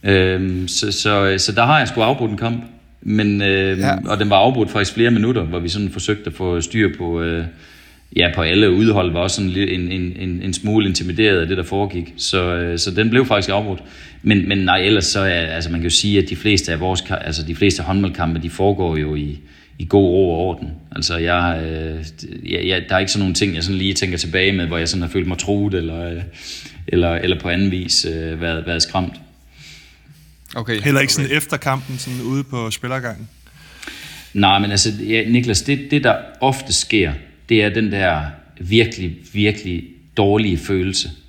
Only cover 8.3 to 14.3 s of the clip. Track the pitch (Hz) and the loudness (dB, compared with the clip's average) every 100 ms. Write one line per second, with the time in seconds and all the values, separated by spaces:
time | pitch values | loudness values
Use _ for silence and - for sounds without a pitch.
8.3 | 82 82 92 107 90 113 104 92 82 92 | 2 2 4 6 6 4 4 2 0 -2
9.3 | 98 98 92 98 90 87 92 90 90 92 | -2 -2 0 -2 -2 -4 -4 -4 -6 -6
10.3 | 87 95 90 107 107 101 90 87 85 107 | -4 -4 -4 2 2 2 0 -2 2 4
11.3 | 92 82 92 82 98 101 90 80 - - | 4 2 -2 -2 -2 -2 -4 -8 -8 -2
12.3 | 95 90 87 85 85 98 92 110 120 127 | -2 0 -2 -2 -2 -2 0 4 4 4
13.3 | 104 98 101 104 90 - - - - - | 2 2 -2 -2 -6 -10 -20 -20 -4 2